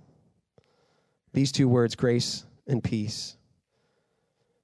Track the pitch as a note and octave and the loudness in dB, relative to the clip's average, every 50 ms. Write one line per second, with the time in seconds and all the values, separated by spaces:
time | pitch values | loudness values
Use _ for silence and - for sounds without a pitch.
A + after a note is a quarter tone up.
0 | - _ _ _ _ _ _ _ _ _ _ _ _ _ _ _ _ _ _ _ | -20 _ _ _ _ _ _ _ _ _ _ _ _ _ _ _ _ _ _ _
1 | _ _ _ _ _ _ - C3+ C3+ C3+ - - C#3 B2 B2 B2 A#2 A2 G#2+ - | _ _ _ _ _ _ -2 0 0 0 2 2 2 4 4 4 4 2 0 0
2 | - B2 A#2+ A#2+ - - - - - - - _ _ - C3+ A2+ - - - A2 | 0 0 2 2 0 -2 -6 -10 -12 -16 -20 _ _ -4 -4 -2 -2 -2 -4 -4
3 | G#2 G#2+ - - - - - _ _ _ _ _ _ _ _ _ _ _ _ _ | -4 -4 -8 -10 -12 -14 -16 _ _ _ _ _ _ _ _ _ _ _ _ _
4 | _ _ _ _ _ _ _ _ _ _ _ _ | _ _ _ _ _ _ _ _ _ _ _ _